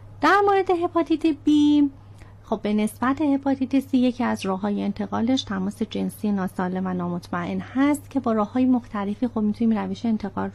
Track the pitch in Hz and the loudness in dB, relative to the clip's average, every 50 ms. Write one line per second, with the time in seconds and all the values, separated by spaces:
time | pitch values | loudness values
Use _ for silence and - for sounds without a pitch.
0 | - - - - - 330 381 403 403 403 392 392 370 381 359 339 339 349 - 339 | -20 -20 -6 0 4 4 6 6 6 4 4 4 2 2 0 0 0 0 0 0
1 | 320 330 320 294 - 330 285 - - 294 302 294 294 294 294 294 294 277 - - | 2 2 0 0 2 0 0 0 2 2 4 6 6 6 6 6 4 2 0 -6
2 | - - - - - - - - - - 226 208 - 208 208 214 214 214 - - | -16 -20 -20 -20 -20 -20 -20 -20 -8 -6 -6 -4 -2 0 0 0 0 -2 -2 -2
3 | 240 254 277 277 311 285 277 277 - 277 269 269 262 247 277 269 262 - - 247 | -2 -2 0 0 2 0 0 0 0 -2 -2 -2 -2 0 0 0 0 2 2 2
4 | 247 254 240 - 233 220 220 214 - 190 190 185 214 208 208 196 196 202 202 - | 2 2 0 0 -2 -2 -2 -2 -2 -4 -4 -2 -2 -2 -2 -2 -2 -4 -4 -4
5 | 202 190 202 208 226 233 262 262 - - 196 190 185 202 - - 220 208 - 196 | -6 -4 -2 -2 0 2 0 0 -2 -4 -4 -4 -4 -4 -4 -4 -6 -6 -4 -4
6 | 190 190 - - - 208 202 196 185 190 - - 185 180 185 185 190 185 180 180 | -6 -6 -6 -4 -2 -2 0 0 -2 -4 -4 -4 -4 -4 -2 -4 -4 -4 -4 -4
7 | 175 175 175 175 - - 185 175 175 - 190 190 175 - - 262 277 294 294 285 | -4 -4 -4 -6 -6 -6 -6 -6 -6 -4 -6 -6 -8 -4 0 0 2 2 2 0
8 | - - - 269 240 233 220 220 208 - - 254 254 254 254 240 240 - - 202 | -4 -6 -6 -4 -2 0 0 0 0 0 0 2 2 4 2 2 0 -4 -8 -6
9 | 196 202 208 - 254 233 - 220 208 208 208 - 233 226 220 202 196 185 190 - | -4 -6 -4 -4 -4 -4 -2 0 0 0 0 0 0 0 2 0 -2 -4 -6 -4
10 | - 233 220 214 - 190 - 196 190 190 | -2 -2 -2 -2 -2 -6 -6 -6 -6 -4